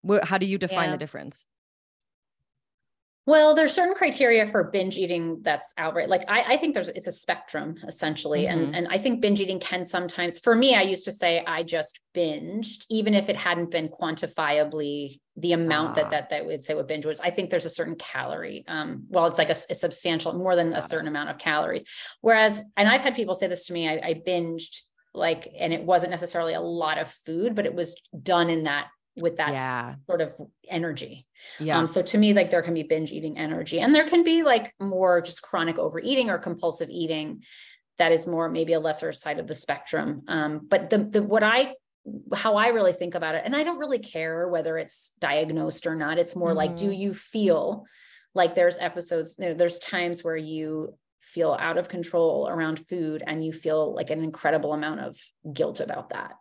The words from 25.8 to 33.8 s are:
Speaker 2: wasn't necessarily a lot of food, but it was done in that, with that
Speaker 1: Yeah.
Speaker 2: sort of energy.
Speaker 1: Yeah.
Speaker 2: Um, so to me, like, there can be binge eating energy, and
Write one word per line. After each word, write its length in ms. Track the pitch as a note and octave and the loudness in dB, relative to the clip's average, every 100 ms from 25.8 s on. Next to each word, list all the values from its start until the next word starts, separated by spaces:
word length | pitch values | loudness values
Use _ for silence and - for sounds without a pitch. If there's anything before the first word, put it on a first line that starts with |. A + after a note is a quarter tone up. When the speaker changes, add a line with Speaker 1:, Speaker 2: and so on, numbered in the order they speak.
Speaker 2:
wasn't 280 | E3 F3+ F3 | 2 2 2
necessarily 420 | E3+ F3 E3+ E3 | -6 -4 -4 -2
a 80 | E3 | -2
lot 380 | E3+ E3+ D#3 D3+ | -4 -2 -2 -2
of 120 | D#3 | -6
food, 440 | - - E3 A3+ | -10 -6 -2 0
but 100 | G#3 | 0
it 100 | G3+ | -2
was 240 | F3 E3+ - _ D3+ | -2 -6 -8 _ -10
done 280 | D#3+ F3 E3+ | 2 4 4
in 140 | E3 | 0
that, 240 | D#3 C#3+ - _ _ - | 0 -4 -6 _ _ -4
with 200 | E3+ E3+ | -2 0
that 160 | D3+ | -2
Speaker 1:
Yeah. 420 | C3+ C3 B2 A#2+ C#3 - | -2 -2 -4 -6 -10 -4
Speaker 2:
sort 120 | F3 | -2
of 140 | D#3 - - _ - | -2 -6 -20 _ -6
energy. 560 | F3 E3+ C#3+ - C3+ _ _ - - | -4 -4 -6 -10 -14 _ _ -20 -8
Speaker 1:
Yeah. 180 | D#3 D#3 | 0 2
Speaker 2:
Um, 80 | D#3+ | 2
so 160 | F#3+ | 0
to 160 | F3+ G#3+ | 2 6
me, 160 | G#3 | 8
like, 160 | G3+ F3 | 6 6
there 120 | F3 | 2
can 120 | E3 | 2
be 80 | E3 | -4
binge 300 | D3+ D#3+ D#3 | 0 0 0
eating 260 | D#3 D#3 D3+ | -6 -8 -6
energy, 400 | D#3 E3 D#3+ | -4 -4 -4
and 160 | E3 | 0